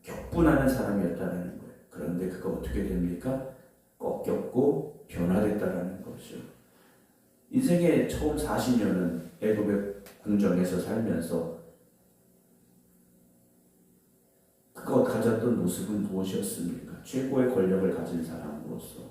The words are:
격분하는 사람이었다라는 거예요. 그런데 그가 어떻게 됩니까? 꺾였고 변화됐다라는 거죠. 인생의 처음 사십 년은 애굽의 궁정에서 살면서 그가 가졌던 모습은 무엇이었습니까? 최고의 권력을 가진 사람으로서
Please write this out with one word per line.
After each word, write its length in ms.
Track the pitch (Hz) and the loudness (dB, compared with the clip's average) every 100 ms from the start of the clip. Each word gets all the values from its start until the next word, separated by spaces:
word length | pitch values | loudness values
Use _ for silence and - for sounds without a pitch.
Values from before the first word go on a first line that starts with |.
격분하는 640 | - - - 170 160 135 131 | -12 -12 -4 4 6 6 4
사람이었다라는 880 | 113 101 101 87 82 90 87 87 - | 2 0 0 0 -2 -4 -4 -6 -10
거예요. 140 | - - - | -16 -20 -20
그런데 400 | - 85 87 - | -8 -4 -2 -4
그가 200 | - - | -4 -6
어떻게 340 | - - 104 | -4 -4 -2
됩니까? 640 | 95 90 87 87 131 131 - - - _ _ _ | -2 0 0 -2 -2 -4 -6 -14 -20 _ _ _
꺾였고 1080 | - - - - - 123 - 156 - - - | -4 -2 -2 -2 0 2 2 2 -4 -14 -12
변화됐다라는 960 | 90 87 98 104 - 92 90 90 - | -2 2 2 2 0 -2 -2 -6 -8
거죠. 320 | - - - - - - _ _ _ _ _ _ _ _ _ | -12 -14 -14 -16 -16 -20 _ _ _ _ _ _ _ _ _
인생의 580 | 127 165 175 170 147 - | 0 4 6 6 6 2
처음 280 | - 151 151 | 0 0 0
사십 420 | - - 127 120 | -2 0 2 4
년은 460 | 98 92 87 85 - - | 4 2 0 -2 -8 -2
애굽의 520 | 107 104 101 101 - - - - | 0 2 2 2 0 -8 -16 -12
궁정에서 560 | 104 101 101 87 90 90 | 2 4 6 4 2 0
살면서 760 | - 110 113 - - - - - - - _ _ _ _ _ _ _ _ _ _ _ _ _ _ _ _ _ _ _ _ _ _ _ _ _ _ _ _ _ | 0 -2 0 0 0 -2 -4 -8 -16 -20 _ _ _ _ _ _ _ _ _ _ _ _ _ _ _ _ _ _ _ _ _ _ _ _ _ _ _ _ _
그가 300 | - - 135 | -12 2 4
가졌던 560 | - 110 117 110 123 107 | 4 2 2 2 2 2
모습은 420 | - - - 104 | 0 -2 -4 -2
무엇이었습니까? 920 | - 95 95 - - - 85 - - - | -2 -2 -2 -4 -4 -4 -6 -6 -10 -16
최고의 500 | - 131 - 131 123 | -6 -4 0 2 2
권력을 400 | - 92 95 92 - | 4 2 2 2 -2
가진 280 | - 85 | -4 -4
사람으로서 760 | - - - - - - - - - | -6 -8 -10 -10 -10 -10 -12 -16 -18